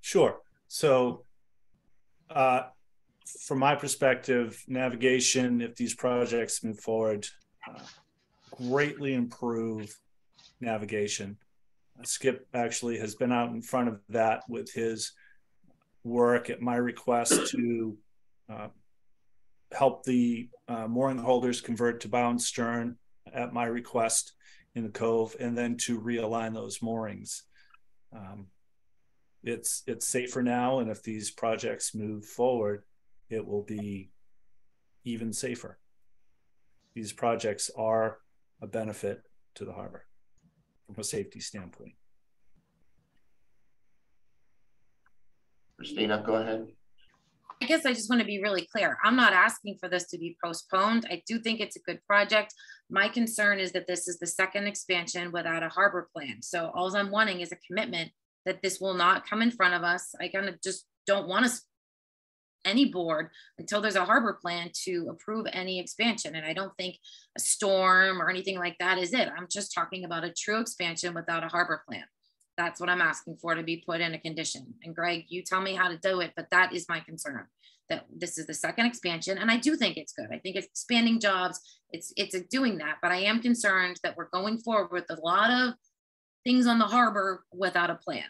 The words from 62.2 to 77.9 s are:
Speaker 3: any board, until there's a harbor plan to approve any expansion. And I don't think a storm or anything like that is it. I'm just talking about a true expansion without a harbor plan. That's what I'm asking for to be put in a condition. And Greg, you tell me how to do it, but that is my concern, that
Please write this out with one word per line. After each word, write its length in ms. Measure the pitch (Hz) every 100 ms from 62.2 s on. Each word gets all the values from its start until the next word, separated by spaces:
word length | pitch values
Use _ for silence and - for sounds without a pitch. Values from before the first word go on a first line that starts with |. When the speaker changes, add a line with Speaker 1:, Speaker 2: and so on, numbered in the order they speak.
| _ _ _ _ 185
Speaker 3:
any 200 | 220 277
board, 440 | 180 170 156 165 - - -
until 220 | 165 208
there's 140 | 208 190
a 100 | 180
harbor 320 | 240 226 190
plan 300 | 175 175 170 -
to 240 | - 175 165
approve 380 | 165 - 220 208
any 280 | 180 185 185
expansion. 560 | 175 - 226 220 156 160
And 100 | 156
I 80 |
don't 220 | 160 196 -
think 200 | 180 175 - - _ -
a 20 |
storm 840 | - - 202 190 185 185 190 185
or 80 | 165
anything 300 | 185 190 185
like 160 | 175 170
that 180 | 185 185
is 160 | 175
it. 160 | 247 202 160
I'm 120 | 175
just 240 | 202 196
talking 300 | - 170 185
about 220 | 175 165 175
a 80 |
true 260 | 170 - 214
expansion 540 | 226 - 175 165 180
without 300 | 170 165 165
a 40 | 165
harbor 360 | 175 175 156 -
plan. 160 | 92 - _ _ _ _ -
That's 220 | 170 -
what 100 | 175
I'm 120 | 180
asking 360 | 165 156 - 165
for 120 | 165
to 100 | 165
be 200 | 160 170 -
put 140 | 165
in 140 | 170
a 60 | 160
condition. 560 | 165 156 156 135 127 120
And 120 | 165 165
Greg, 300 | 175 175 165
you 160 | 180
tell 180 | 180 190
me 140 | 190 180
how 140 | 180
to 80 | 165
do 240 | 190 185
it, 100 | 170 -
but 120 | 165
that 220 | 180 180
is 120 | 180 -
my 140 | 165
concern, 460 | 160 160 151 123 90 _ - _
that 160 | _